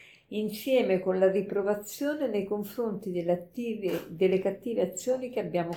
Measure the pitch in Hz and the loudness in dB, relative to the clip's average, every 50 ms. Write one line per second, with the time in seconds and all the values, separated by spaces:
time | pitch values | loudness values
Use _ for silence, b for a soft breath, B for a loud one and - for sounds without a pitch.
0 | b b b b b b 202 208 214 208 208 - - 277 262 247 208 190 190 185 | b b b b b b -6 -4 -4 -4 -4 -4 0 2 4 4 4 4 2 2
1 | - 185 185 185 190 185 185 208 196 - - 202 190 202 208 208 - - - - | 2 2 4 6 6 6 6 4 0 0 0 0 0 0 0 -2 -4 -8 -6 -4
2 | 285 285 302 302 285 240 208 202 190 196 208 208 202 202 - - 233 226 202 - | -2 -2 -2 -2 -2 -2 0 0 -2 -2 -2 -4 -4 -6 -6 -4 -4 -4 -4 -4
3 | - 190 180 175 170 175 175 175 - - - 240 240 233 214 202 196 175 - 165 | -6 -4 -4 -2 0 2 2 0 0 -6 -10 -6 -4 -4 -4 -2 -2 -2 -2 -2
4 | - - 170 160 190 185 190 185 - 196 196 - - 240 226 202 185 185 - - | -4 -6 -2 2 4 4 4 4 2 0 -2 -2 -4 -4 -2 0 0 0 -2 -2
5 | - 247 254 254 254 247 247 220 190 165 156 175 165 170 170 | -2 0 0 0 -2 -4 -4 -4 -2 0 0 -2 -2 -2 -4